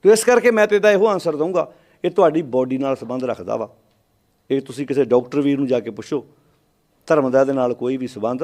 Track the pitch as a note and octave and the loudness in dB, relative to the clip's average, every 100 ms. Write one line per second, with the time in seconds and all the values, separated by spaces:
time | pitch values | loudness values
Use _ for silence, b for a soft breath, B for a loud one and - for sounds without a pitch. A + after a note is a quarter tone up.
0 | F#3 A3 A3 B3 A#3+ A3 G#3 G#3 G#3 G3+ | 6 4 4 2 2 2 2 4 4 4
1 | A3 F#3+ E3+ D3+ D#3+ F3+ D3+ b b b | 2 0 -4 -2 -2 -2 -4 b b b
2 | F3+ F3+ F3 D3+ D3 B2+ B2+ C3 C3+ C3 | -4 2 2 2 -2 -2 -2 -4 -4 -6
3 | A#2 B2+ B2+ A2+ F2+ A#2 G#2+ _ _ _ | -6 -8 -6 -6 -6 -8 -8 _ _ _
4 | _ _ _ _ _ C3+ C3+ B2 C#3+ C3 | _ _ _ _ _ -4 -4 -12 -4 -2
5 | B2 B2 B2+ C#3+ C#3+ C#3 C3+ B2 A2+ G#2+ | 2 2 0 -2 -2 -2 0 -2 -4 -12
6 | G#2+ D3 - _ _ _ _ _ _ _ | -8 -8 -8 _ _ _ _ _ _ _
7 | - D#3 C3 C3 C3+ C3+ B2 A#2+ B2 C3 | 0 2 4 2 2 0 -2 -2 -4 -4
8 | B2+ - A2 B2+ | -8 -6 -6 -4